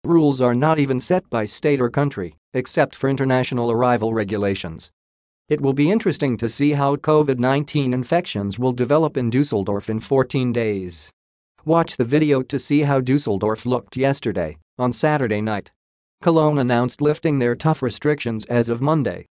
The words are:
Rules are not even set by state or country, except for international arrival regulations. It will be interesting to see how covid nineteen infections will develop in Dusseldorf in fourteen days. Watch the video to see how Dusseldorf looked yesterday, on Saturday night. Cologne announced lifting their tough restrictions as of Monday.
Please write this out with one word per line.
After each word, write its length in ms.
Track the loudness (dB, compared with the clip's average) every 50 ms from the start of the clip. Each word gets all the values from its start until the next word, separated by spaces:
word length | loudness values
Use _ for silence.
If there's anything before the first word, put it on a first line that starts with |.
| 0
Rules 380 | 2 2 4 4 4 2 2
are 140 | 2 2 2
not 240 | 2 2 2 2 2
even 200 | 2 0 0 -4
set 300 | 0 0 0 -2 -2 _
by 160 | -4 -4 -4
state 340 | -4 -6 -4 -2 0 0 0
or 100 | 0 -2
country, 460 | 0 0 -2 -2 -2 -6 -10 -10 -12 _ _ _ -6
except 400 | -6 -6 -2 0 0 0 -2 -2
for 160 | -4 -2 -2
international 640 | 0 0 0 2 2 0 0 -2 -2 -2 -2 0
arrival 420 | 0 2 2 2 2 2 0 -2 -2
regulations. 760 | -2 -2 -2 -2 -2 0 -2 -2 -2 -6 -10 -12 -12 -16 -18 _ _ _ _ _ _ _ _ _ _ _ _
It 120 | -2 0
will 120 | 0 0 2
be 180 | 2 2 2
interesting 440 | 2 2 0 -2 -2 0 -2 -2 0
to 120 | -2 -2 -6
see 240 | -2 0 0 2 2
how 220 | 2 0 0 0
covid 420 | -2 0 2 2 4 4 2 0
nineteen 560 | 0 2 2 2 0 -2 -2 -2 -2 0 0 0
infections 640 | -2 -2 0 0 0 0 -2 -6 -4 -4 -4 -4
will 160 | -2 -2 -2 0
develop 420 | 0 0 2 2 2 2 2 0
in 120 | -2 -2 0
Dusseldorf 580 | 2 0 0 2 0 -2 0 0 -2 -4 -2
in 120 | -4 -6 -6
fourteen 520 | -2 0 2 2 2 0 0 -2 -2 0
days. 600 | 0 0 0 0 -2 -4 -6 -8 -12 -14 -16 -18 _ _ _ _ _ _ _ _ _ _ _
Watch 320 | 0 2 2 2 0 -2
the 100 | -2 0
video 360 | 2 2 2 4 4 2 2
to 160 | 0 _ -4
see 240 | -4 0 2 2 2
how 200 | 4 4 2 2
Dusseldorf 640 | 2 2 2 2 2 0 -2 0 0 -2 -2 -2 -2
looked 300 | -2 -2 -2 -4 _ -4
yesterday, 600 | -2 0 0 0 0 -2 -4 -2 -2 -4 -6 -8 -14 _ _ _
on 140 | -2 -2 -2 0
Saturday 480 | 0 0 0 0 0 0 -2 -2 -2
night. 300 | -2 -4 -4 -6 -8 -12 _ _ _ _ _ _ _ _ _ _
Cologne 380 | 0 2 4 4 4 4 2 2
announced 400 | 2 2 2 2 0 0 -2 0
lifting 380 | 0 0 0 0 0 0 0 2
their 160 | 0 0 -2
tough 260 | 0 0 0 0 0
restrictions 600 | -2 -4 -4 -2 -2 -2 -2 0 -4 -6 -6 -6 -6
as 240 | -2 0 0 0 0
of 120 | -2 -2
Monday. 440 | 0 0 2 0 0 -2 -4 -8 -14 _